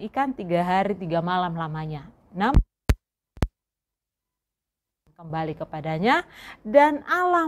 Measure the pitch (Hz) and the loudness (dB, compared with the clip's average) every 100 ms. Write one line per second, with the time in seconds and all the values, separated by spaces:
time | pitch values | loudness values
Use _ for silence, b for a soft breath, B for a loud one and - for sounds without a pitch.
0 | 214 262 277 262 180 175 175 185 196 170 | -8 -4 -4 -6 -2 0 2 0 0 -2
1 | 165 165 170 180 180 165 160 156 156 151 | -2 -2 0 -2 -2 -4 -6 -6 -8 -10
2 | 143 - _ 175 214 - - _ - - | -14 -20 _ -4 2 2 2 _ -2 -2
3 | _ _ _ - - _ _ _ _ _ | _ _ _ -4 -4 _ _ _ _ _
4 | _ _ _ _ _ _ _ _ _ _ | _ _ _ _ _ _ _ _ _ _
5 | _ - 165 160 160 156 - 156 160 160 | _ -18 -8 -6 -6 -8 -10 -8 -6 -2
6 | 220 320 - B B B 214 277 294 294 | 2 2 -2 B B B 2 6 6 4
7 | 294 349 359 349 | -2 0 2 2